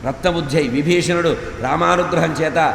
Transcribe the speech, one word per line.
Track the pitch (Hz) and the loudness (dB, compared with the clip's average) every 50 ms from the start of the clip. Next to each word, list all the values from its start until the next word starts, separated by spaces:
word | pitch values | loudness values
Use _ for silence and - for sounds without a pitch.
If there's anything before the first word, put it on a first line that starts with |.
| - | -4
రత్నబుద్ధై | 127 135 - - 180 170 170 160 135 139 160 147 123 | -6 -6 -2 -2 -2 0 0 -2 0 0 0 0 0
విభీషణుడు | 117 139 147 170 175 175 151 165 175 170 170 165 - - - - - - | 0 0 2 2 2 2 2 0 0 2 2 0 0 0 -4 -10 -8 -6
రామానుగ్రహం | 113 127 147 160 170 170 180 175 175 165 - 165 165 160 | -4 -2 0 0 2 2 2 2 0 0 0 0 0 0
చేత | 151 143 156 156 160 170 156 143 | 0 -2 -2 0 2 2 2 2